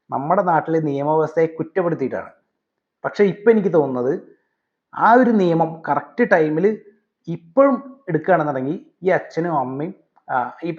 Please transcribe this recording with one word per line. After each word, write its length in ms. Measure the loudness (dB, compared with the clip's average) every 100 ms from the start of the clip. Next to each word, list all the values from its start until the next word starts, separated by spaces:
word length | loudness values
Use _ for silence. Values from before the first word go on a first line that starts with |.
| -10
നമ്മുടെ 340 | -6 -2 0 2
നാട്ടിലെ 300 | 0 0 -2
നിയമവ്യവസ്ഥയെ 680 | -2 -2 0 0 0 0 -2 -2
കുറ്റപ്പെടുത്തിയിട്ടാണ്. 760 | -6 -2 -2 -2 -4 -6 -12 _ _ _ _ _ _ _
പക്ഷേ 200 | -6 0 0
ഇപ്പം 180 | 2 2
എനിക്ക് 200 | 4 4
തോന്നുന്നത് 400 | 2 0 -2 -2 -4 -8 _ _ _ _ _ _ 0 4
ആ 20 | 6
ഒരു 100 | 4 2
നിയമം 280 | 2 2 0 -4 -4
കറക്റ്റ് 360 | -4 -4 -2 2
ടൈമിൽ 340 | 2 2 0 0 -2 -10 _ _ _ -12
ഇപ്പോഴും 480 | -12 -4 2 2 2 -6 -16 -6
എടുക്കുകയാണെന്നുണ്ടെങ്കിൽ 680 | -4 0 0 0 -4 -4 -8 -12 _
ഈ 60 | -2 -2
അച്ഛനും 380 | -2 -6 -4 -4
അമ്മയും, 340 | -4 -6 -8 -12 _ _ -6
ആ, 40 | -6 -6 -8
ഈ 80 | -8